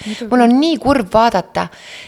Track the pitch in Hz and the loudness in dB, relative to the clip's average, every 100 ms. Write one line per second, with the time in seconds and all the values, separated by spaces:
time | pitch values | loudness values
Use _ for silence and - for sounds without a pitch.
0 | 214 214 226 247 233 247 320 285 - 285 | -12 -10 -2 2 4 4 2 0 0 0
1 | 185 214 233 196 175 - 170 - - - | 0 2 2 0 -4 -6 -8 -10 -20 -20